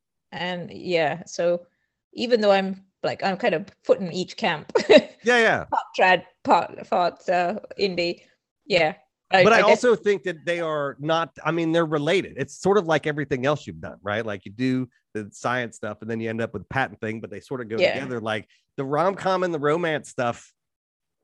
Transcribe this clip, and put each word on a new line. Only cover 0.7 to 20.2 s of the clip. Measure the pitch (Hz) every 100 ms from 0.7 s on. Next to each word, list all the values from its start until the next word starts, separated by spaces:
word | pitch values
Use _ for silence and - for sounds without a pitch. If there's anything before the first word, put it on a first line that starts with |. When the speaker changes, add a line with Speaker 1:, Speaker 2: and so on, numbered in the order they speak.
Speaker 1:
yeah, | - - 170 151 165
so | - - 175 175 - _ _ _ _
even | - 233 233
though | 208
I'm, | 196 190 190 _ _
like, | 156 -
I'm | 196 190
kind | 240
of | 160 196 _
put | - -
in | 185
each | 175 180 -
camp. | 214 156 - -
<laughs> | - 311 - -
Speaker 2:
Yeah, | 226 240
yeah. | 220 127
Speaker 1:
Part | - - - -
trad, | 185 180 - _
part, | 254 240 - - -
part, | 202 175 - -
uh, | 180 175 208 - -
indie. | 196 175 175 170 _ _ _ _
Yeah. | - 180 160 185 _ _ -
I, | 190
Speaker 2:
But | 190
I | 220
Speaker 1:
I |
def- | 208
Speaker 2:
also | 214 247 220
think | 208 196
that | 185 165
they | 135 170
are | 165 151 143 120
not, | 147 160 165 -
I | 151
mean, | 165 165
they're | 165 165
related. | 151 147 190 - -
It's | 135 -
sort | 180 202
of | 165
like | 156 156
everything | 147 139 135
else | 131 151 -
you've | 80
done, | 82 64
right? | 98 104
Like, | 110 101
you | 104
do | 104 131 127 123 _ _
the | 110 101
science | - 123 123 117 -
stuff, | 110 104
and | 110
then | 113
you | 113
end | 113
up | 113
with | 104
the | -
patent | 131 131 104
thing, | 110 110
but | 107
they | 101
sort | - 131
of | 113
go | 113
Speaker 1:
Yeah. | 175
Speaker 2:
together. | 95 135 120
Like, | 110 110 92 _ _ -
the |
rom-com | 135 147 175 185 190 185
and | 180
the | 160
romance | 143 165 170 147 -
stuff, | -